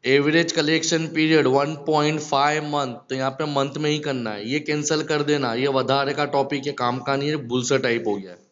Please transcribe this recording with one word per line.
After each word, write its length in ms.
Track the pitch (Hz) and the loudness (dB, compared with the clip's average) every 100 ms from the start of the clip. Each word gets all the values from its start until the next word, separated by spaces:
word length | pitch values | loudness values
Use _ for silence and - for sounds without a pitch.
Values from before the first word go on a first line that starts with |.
Average 480 | 123 139 143 156 165 | 4 4 4 2 2
collection 540 | - 151 160 160 165 160 | 0 2 0 2 -2 -2
period 340 | 156 156 156 131 | 0 4 4 6
one 280 | 135 143 156 160 | 4 2 -4 0
point 340 | 156 147 156 | 2 2 0
five 420 | 151 139 143 151 151 | 0 2 2 0 -2
month, 300 | 147 135 117 _ | -4 -4 -8 _
तो 60 | 131 | -4
यहाँ 140 | 135 | -4
पे 140 | 135 156 | -2 -2
month 260 | 143 139 151 | 0 -2 -2
में 120 | 151 | -2
ही 100 | 151 | -2
करना 320 | 151 131 113 | -2 -4 -4
है, 160 | 104 107 | -6 -4
ये 100 | 147 | -4
cancel 420 | 147 151 147 156 | -2 -2 0 -2
कर 200 | 156 151 | 0 -2
देना, 300 | 143 147 131 117 | 0 0 0 0
ये 120 | 139 | 0
वधारे 400 | 135 127 135 139 | 0 2 2 0
का 120 | 143 147 | -2 0
topic 340 | 143 135 143 135 | 0 0 -2 -6
है, 60 | |
काम 260 | 139 123 127 | -4 -2 -2
का 160 | 131 139 | -2 -2
नहीं 140 | 143 | 0
है, 60 | 156 120 | -4 -2
बुलसे 300 | 127 123 135 | -2 0 0
type 280 | 127 117 110 | 2 0 0
हो 80 | 101 | -4
गया 160 | 95 | -6
है। 60 | 87 _ | -16 _